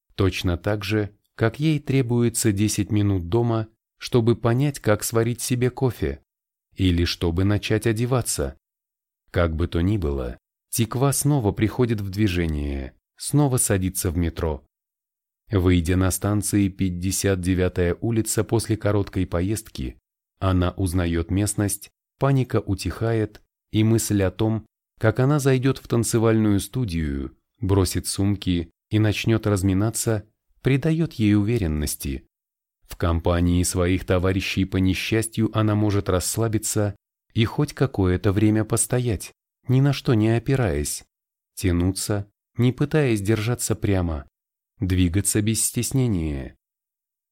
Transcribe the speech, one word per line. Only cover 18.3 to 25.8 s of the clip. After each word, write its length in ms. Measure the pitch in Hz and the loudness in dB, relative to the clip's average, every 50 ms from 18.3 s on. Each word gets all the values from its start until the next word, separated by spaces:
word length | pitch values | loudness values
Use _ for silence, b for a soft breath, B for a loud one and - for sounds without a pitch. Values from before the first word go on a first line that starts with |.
| - 113 101 | -2 -2 -2
после 340 | - 117 110 - - 110 | 0 0 -2 0 -2 -4
короткой 480 | - - 104 104 101 95 - - 95 90 | -2 0 0 0 0 -2 -2 -2 -4 -2
поездки, 760 | - - 85 92 101 110 - - - - - 65 65 - - _ _ _ _ _ _ _ _ | -2 -2 -2 -2 -2 -4 -6 -8 -12 -10 -8 -8 -8 -10 -12 _ _ _ _ _ _ _ _
она 320 | 95 95 92 92 90 90 | 0 2 2 2 2 0
узнает 600 | - - 95 90 82 92 87 85 85 85 82 - | 0 -2 -4 -2 0 0 0 0 0 -2 -2 0
местность, 580 | 90 98 104 104 - - 104 98 - - - - _ _ _ _ _ | 0 0 0 0 0 -2 -2 -2 -2 -6 -10 -18 _ _ _ _ _
паника 440 | _ 139 139 139 131 123 - - 107 | _ 0 2 2 2 0 0 -2 -2
утихает, 800 | - - 98 - - 90 - - 113 117 113 110 107 104 - - _ _ _ _ _ _ | -2 -2 -4 -4 -4 -6 -4 -2 -2 0 0 0 -2 -4 -6 -14 _ _ _ _ _ _
и 120 | - 107 110 | 0 2 4
мысль 400 | 110 113 110 - - 104 101 95 | 4 4 2 2 0 2 2 2
о 80 | 90 | 0
том, 340 | - - 110 107 110 107 - _ _ _ _ _ _ _ | 0 0 0 0 0 -2 -4 _ _ _ _ _ _ _
как 200 | - 110 - - | 0 0 2 2
она 200 | 131 139 151 147 | 2 2 2 2
зайдет 380 | 131 139 131 127 123 135 131 | 2 2 2 2 2 0 -2
в 100 | - | -2